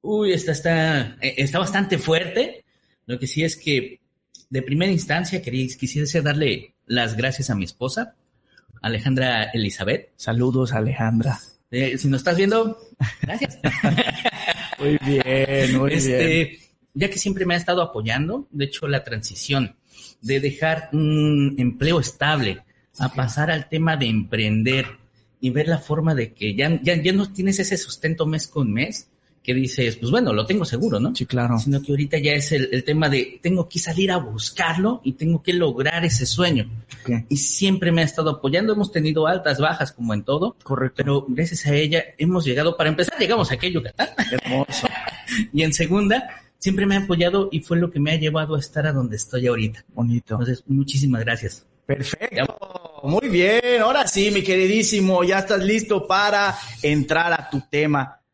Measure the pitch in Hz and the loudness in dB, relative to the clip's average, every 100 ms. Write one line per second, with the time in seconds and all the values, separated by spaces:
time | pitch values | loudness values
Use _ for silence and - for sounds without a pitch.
0 | 165 214 208 170 - 151 170 165 160 151 | -2 0 2 0 0 -2 0 2 2 0
1 | 113 - 135 127 139 165 190 196 196 165 | -2 -4 -6 0 0 0 0 0 0 0
2 | 156 160 175 - 294 - _ _ _ _ | 2 0 0 -2 -2 -4 _ _ _ _
3 | - 123 131 - 160 - - 139 - - | -10 -6 -4 -2 -2 -2 -2 -2 -2 -12
4 | _ _ _ - _ 131 127 143 190 175 | _ _ _ -20 _ -6 -2 0 2 0
5 | - 156 175 185 - 127 131 - 127 147 | 0 -2 -2 -6 -4 -4 -4 -4 -4 -2
6 | 147 170 147 147 147 95 - _ _ 120 | 0 0 0 2 2 0 -6 _ _ 0
7 | 117 107 127 131 131 104 87 - 127 - | 0 0 -2 -2 -2 -2 -2 -6 -6 -4
8 | 233 _ _ _ _ _ _ - 110 113 | -8 _ _ _ _ _ _ -10 -4 -2
9 | 110 131 127 117 107 117 104 - 98 131 | 0 0 2 0 0 0 -2 -2 -2 -2
10 | - _ - 117 127 131 127 120 110 131 | -4 _ -4 0 2 2 0 0 0 0
11 | 113 113 113 117 - _ _ 123 131 131 | 0 2 0 -2 -6 _ _ -4 -2 0
12 | 143 135 156 170 196 220 220 220 - - | 0 0 0 2 4 4 0 -4 -16 -6
13 | - - - 208 277 - - - - 135 | -6 -4 -6 -4 -6 -2 -4 0 0 2
14 | 233 - 240 - - 170 - - 143 151 | 0 -2 -4 -4 -6 -6 -6 -4 0 0
15 | 135 139 131 131 135 139 131 131 139 151 | 2 0 2 0 2 2 2 2 2 2
16 | 135 127 165 165 151 - - _ _ 139 | 2 2 2 2 0 -6 -20 _ _ -4
17 | 190 - 202 190 185 175 170 180 170 113 | -2 -2 -4 -2 0 0 0 0 0 -2
18 | 110 120 156 240 285 147 139 - 151 139 | -2 -2 -2 -4 -8 -4 -4 -4 -2 -2
19 | - 113 - 95 - 139 117 - _ - | -2 -8 -8 -10 -2 -2 -2 -6 _ -20
20 | - - - 135 143 139 156 160 160 147 | -20 -12 -2 0 0 -2 -2 -2 -2 0
21 | 151 151 151 147 139 139 123 123 143 170 | 2 2 4 4 2 2 -2 0 0 2
22 | 127 - 143 156 113 90 - _ _ - | 0 -2 0 2 0 -4 -12 _ _ -4
23 | 131 - 127 143 156 160 156 160 160 156 | -4 -2 -2 0 0 -2 -2 0 0 2
24 | 123 110 101 110 107 107 113 135 - - | 2 0 0 -2 0 2 2 0 -2 -10
25 | _ _ _ _ 131 123 156 165 - 151 | _ _ _ _ -2 0 0 0 -2 -2
26 | 160 147 113 - 107 101 147 165 160 170 | 0 0 -2 -4 -4 0 0 2 2 2
27 | 151 190 196 - 190 196 190 180 - - | 2 2 0 -2 0 0 0 -2 -4 -6
28 | 160 160 156 156 - 156 123 104 147 214 | -4 0 0 0 -4 -2 0 0 -2 -6
29 | - _ _ _ - 127 131 107 120 110 | -14 _ _ _ -2 0 0 0 -2 0
30 | 113 220 226 107 107 196 170 120 214 101 | 0 2 2 0 0 0 0 0 0 0
31 | - 247 - 127 120 120 113 139 139 143 | 0 -2 -2 0 2 2 2 0 0 -2
32 | 143 156 143 147 143 151 131 127 127 151 | 0 0 2 0 0 0 0 -2 0 2
33 | 156 208 196 - 170 185 170 165 - 165 | 4 2 0 -4 -2 0 0 -4 -4 0
34 | 190 180 127 110 - - 170 165 196 247 | 0 0 -4 -6 -6 -2 -2 2 0 0
35 | 135 131 156 165 - 175 165 120 135 170 | -4 -2 0 0 2 2 2 2 -2 0
36 | 170 117 123 - 175 143 107 - - - | 0 2 0 0 2 2 -2 -8 -12 -14
37 | - 120 113 143 - - 196 185 175 165 | -4 -4 0 0 0 2 2 2 2 2
38 | 156 - 156 143 139 165 220 208 196 170 | 2 0 -2 0 0 0 2 0 0 0
39 | 151 156 156 180 156 135 151 160 139 - | 0 2 2 2 0 2 0 0 -4 -4
40 | 117 107 107 143 196 - - 135 131 - | -2 -2 0 0 0 -4 -6 -2 -2 -2
41 | 139 143 - 127 165 170 147 143 151 165 | 0 0 0 -2 -2 -2 0 2 2 0
42 | - - 160 180 147 127 156 165 151 156 | -2 -2 0 2 2 2 0 2 0 2
43 | 180 311 190 226 165 127 180 170 113 - | 0 0 0 2 0 -2 -2 -2 -4 -6
44 | 208 - 226 254 - 254 277 - 233 - | -6 -2 -2 -2 -2 -2 -2 -2 -4 -6
45 | - - - 240 214 147 160 147 156 190 | -10 -12 -6 -4 -2 0 0 0 2 2
46 | 202 220 - - - _ 190 190 202 196 | 4 2 0 -14 -20 _ -2 2 2 2
47 | 196 175 175 196 196 156 - 170 170 160 | 2 2 2 2 0 -2 0 0 2 0
48 | 147 160 156 156 151 151 135 156 151 139 | 2 2 2 0 0 -2 -2 -2 0 0
49 | 123 110 - 127 123 117 110 110 - - | -2 -4 -4 0 0 2 0 -4 -14 -2
50 | 117 120 - 110 120 123 - 139 139 139 | 0 0 0 -2 0 -2 0 0 2 2
51 | 139 123 113 117 104 - _ _ _ 143 | 2 2 0 -2 -4 -10 _ _ _ -2
52 | 135 - 220 196 - - 190 185 170 - | -2 -6 -4 -2 -2 -4 -14 -16 -16 -10
53 | 139 175 269 175 180 226 247 240 220 277 | -2 0 2 2 4 4 4 2 4 2
54 | 269 196 208 202 190 185 185 214 208 214 | 2 2 2 2 2 2 4 4 4 4
55 | 190 185 175 190 190 202 185 220 220 202 | 4 4 4 2 2 0 2 0 2 -2
56 | - 190 208 208 202 190 - - 147 151 | 2 2 2 2 2 -2 -10 -4 0 2
57 | 143 156 170 165 139 139 - 143 151 147 | 2 2 2 0 -2 -8 -4 -2 2 0
58 | 131 - _ | -2 -8 _